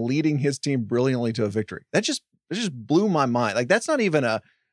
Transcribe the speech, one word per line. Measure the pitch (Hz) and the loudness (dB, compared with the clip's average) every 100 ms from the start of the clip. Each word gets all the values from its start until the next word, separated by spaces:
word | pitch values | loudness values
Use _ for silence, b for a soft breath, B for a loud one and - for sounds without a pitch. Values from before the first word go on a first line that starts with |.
leading | 117 143 156 143 | 0 0 0 0
his | 143 131 | 0 -2
team | 143 135 | -2 -2
brilliantly | 104 120 131 127 120 | 0 0 2 2 -2
to | 113 | 0
a | 104 | -2
victory. | 107 107 85 - | -2 -4 -10 -2
That | 185 | -2
just, | 220 269 - _ _ | 0 -4 -10 _ _
it | |
just | 190 214 127 107 | -6 -4 -6 0
blew | 160 214 | 2 4
my | 160 131 | 2 2
mind. | 120 113 104 | 2 0 0
Like, | 123 | 2
that's | 208 - | 0 2
not | 294 | 0
even | 202 151 | 2 2
a, | 120 110 - _ _ | 0 -2 -6 _ _